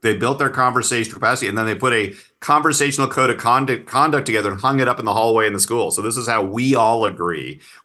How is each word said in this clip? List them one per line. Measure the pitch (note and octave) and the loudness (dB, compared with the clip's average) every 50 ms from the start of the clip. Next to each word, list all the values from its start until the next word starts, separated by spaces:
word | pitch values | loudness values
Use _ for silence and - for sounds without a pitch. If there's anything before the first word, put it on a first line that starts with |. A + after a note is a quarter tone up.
They | - A2 G#2 | 0 0 0
built | F#2 A2 B2 C#3 | 2 0 -2 0
their | C#3 C#3+ B2+ | 0 -2 -2
conversational | - C3+ B2+ B2+ A#2+ B2 A2 - B2 A#2 A2 A2+ - | 2 2 2 2 2 0 0 0 -2 -2 -2 -4 -6
capacity, | G#2 A2+ A2+ B2+ - - | -2 0 0 0 0 -2
and | G2 G2+ | -4 -2
then | A2 A2 | -2 -2
they | A2 G#2 | -2 -2
put | F#2+ B2 B2+ A#2+ | 0 0 0 2
a | A2 G2+ F#2+ - - - _ _ - | 2 0 -2 -6 -12 -20 _ _ -10
conversational | - - D3 D3+ D3 D#3+ C#3+ - C#3+ C#3 C#3 D3 C3+ | 0 2 2 4 4 2 0 2 0 0 0 0 -2
code | - - C#3 C3 A#2+ | 0 2 0 2 0
of | A2+ | 0
conduct, | - - A#2 B2 C3 C3+ C3 B2 A2 - | 0 0 2 2 2 2 0 -4 -6 -6
conduct | - - C3 D3+ D#3 D3 C#3 - | -4 0 2 2 2 2 0 0
together | B2 A2 G#2+ G2+ G2+ | 0 -2 0 0 -2
and | F#2+ F#2+ | -4 -2
hung | A2 C3 C#3 C3+ | -2 0 2 2
it | C3 B2 | 2 0
up | B2 A#2+ | 0 -2
in | A2 | -2
the | G#2+ G2+ | -2 0
hallway | A2+ A2+ A2+ A2+ A2+ A2 | 2 2 2 4 4 2
in | G#2+ G2+ | 2 0
the | F#2+ | 0
school. | - - A#2 A#2+ G2 D#2 | -2 0 0 -2 -2 -2
So | - - | -4 -4
this | G#2 A2+ A2+ | -4 -4 -4
is | B2+ A#2 | -4 -2
how | A#2+ A2+ A2 G2 | -2 0 0 0
we | F#2+ G2+ A#2 B2+ C3+ C3+ | -2 -2 -2 0 2 2
all | A#2 A2+ A2 A#2 F#2 A2 | 4 4 2 2 2 0
agree. | G2+ F2+ - E2+ F2 E2 D2 B1+ C2 C#2+ - - - - - | -2 -2 -2 -4 -4 -4 -6 -8 -10 -12 -14 -18 -20 -20 -14